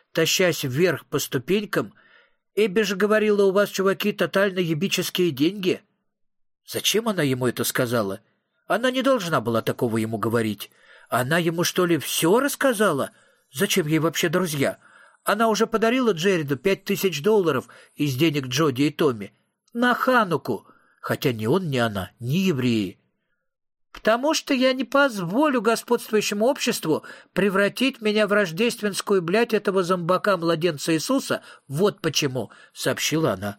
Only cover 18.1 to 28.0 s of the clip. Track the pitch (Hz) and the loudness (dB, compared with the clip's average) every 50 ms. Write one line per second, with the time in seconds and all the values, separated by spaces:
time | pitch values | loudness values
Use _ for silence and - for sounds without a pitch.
18.1 | 127 123 165 165 147 147 127 127 127 143 165 147 123 123 143 151 147 - 165 143 | 0 2 2 2 2 0 -4 -2 -2 0 0 0 2 2 0 0 2 2 0 0
19.1 | 120 104 98 - _ _ _ _ _ _ _ _ - 233 247 247 233 - - 262 | 0 -2 -8 -14 _ _ _ _ _ _ _ _ -4 0 2 2 2 2 2 2
20.1 | 254 247 214 180 160 135 - - 110 90 - - - _ _ _ _ _ - - | 2 2 2 2 -2 -4 -2 -4 -6 -6 -8 -14 -20 _ _ _ _ _ -6 -6
21.1 | 120 - - 135 120 110 107 113 151 196 190 156 135 123 117 113 101 98 92 - | -4 -2 -2 -2 -2 -2 0 0 0 0 0 -2 -2 0 0 0 -2 -4 -8 -8
22.1 | _ - 117 123 147 190 190 185 156 127 123 127 117 110 101 90 - _ _ _ | _ -12 -6 -4 -2 0 0 0 0 0 2 2 2 2 0 -2 -6 _ _ _
23.1 | _ _ _ _ _ _ _ _ _ _ _ _ _ _ _ _ - - - 214 | _ _ _ _ _ _ _ _ _ _ _ _ _ _ _ _ -12 -4 0 0
24.1 | 226 240 262 302 311 - - - 285 247 262 262 262 262 269 - - 277 285 277 | 0 2 2 0 0 0 -2 -2 0 2 2 2 2 0 -2 0 2 2 2 2
25.1 | 220 196 175 160 190 254 311 302 254 247 190 233 226 - - - 240 226 - - | 0 -2 -4 -2 0 2 2 2 2 0 0 0 0 0 0 -2 -2 -2 -2 0
26.1 | 220 214 202 - - 104 117 127 147 - - 247 - - - 156 147 113 - - | 0 0 0 0 -2 0 0 0 0 0 -2 -4 -4 -2 0 0 0 -2 -2 -8
27.1 | - - - _ - 180 190 208 180 202 202 196 196 - 240 269 269 - | -20 -20 -18 _ -2 0 0 2 2 2 0 0 0 0 -2 -2 -2 -2